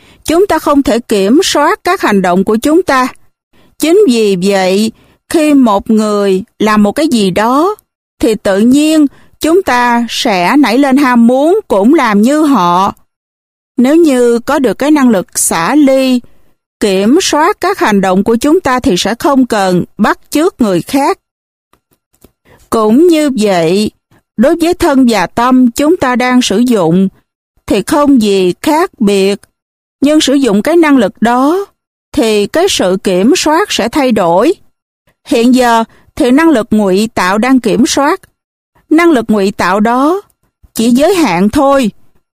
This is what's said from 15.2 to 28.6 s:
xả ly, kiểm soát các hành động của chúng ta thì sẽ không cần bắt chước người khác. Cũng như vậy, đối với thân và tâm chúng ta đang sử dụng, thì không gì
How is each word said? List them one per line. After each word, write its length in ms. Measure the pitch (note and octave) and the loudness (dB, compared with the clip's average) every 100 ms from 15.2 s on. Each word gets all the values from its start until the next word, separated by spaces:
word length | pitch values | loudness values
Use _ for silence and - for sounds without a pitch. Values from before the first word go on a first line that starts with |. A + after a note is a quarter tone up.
| - - | -4 -6
xả 360 | - F3+ E3+ C#4+ | -6 -4 -2 0
ly, 460 | C#4 C4+ C4 B3 - - _ _ _ _ | 2 0 0 -4 -6 -20 _ _ _ _
kiểm 400 | G#3+ F#3+ G#3 D#4+ | -2 0 0 0
soát 360 | - D4+ E4 G#4 | 0 0 -2 -2
các 180 | F4 G4+ | -4 -2
hành 220 | C4+ G3+ | 0 0
động 220 | F#3 F#3 | 0 0
của 120 | G3+ A#3 | 0 -2
chúng 240 | D4 F4+ | 0 0
ta 200 | C#4 B3+ | 0 -2
thì 160 | C4 F3+ | -2 -2
sẽ 180 | - A#3 | -2 -4
không 260 | E4+ C4+ B3 | 0 0 0
cần 380 | G#3+ F#3+ F3+ - - | 0 0 -2 -4 -4
bắt 220 | B3 F4 _ | -4 -4 _
chước 320 | D4 F4 - | -2 -2 -2
người 200 | A3 F3 | -2 -2
khác. 380 | - C#4 D4 G4 _ _ _ _ _ _ _ _ _ _ - _ _ - _ | -2 -2 -2 -4 _ _ _ _ _ _ _ _ _ _ -20 _ _ -20 _
Cũng 380 | A3+ G#3+ B3 F4+ | -2 0 2 4
như 220 | D#4 D4 B3+ | 2 0 -2
vậy, 520 | G#3 F3+ D#3+ G3 G#3+ - _ _ _ - | -2 0 0 -2 -4 -8 _ _ _ -2
đối 180 | C4 E4+ | 0 2
với 180 | D#4+ | -2
thân 320 | F4+ E4+ C4+ B3 | 0 0 2 2
và 180 | G#3 E3+ | 0 -2
tâm 440 | - B3 C4 B3+ | -2 0 2 2
chúng 260 | - D4 F4+ | 0 0 0
ta 180 | C4 B3 | -2 -2
đang 260 | B3+ B3+ | 0 0
sử 160 | - G3+ | 0 -2
dụng, 500 | B3 A3 D#3+ F3+ F#3+ - _ _ _ _ - | 0 0 0 0 -2 -6 _ _ _ _ -4
thì 160 | G#3 - | -4 0
không 340 | D4+ C#4+ C4+ | 0 2 2
gì 320 | G#3 G3 F3+ - | 2 0 0 -2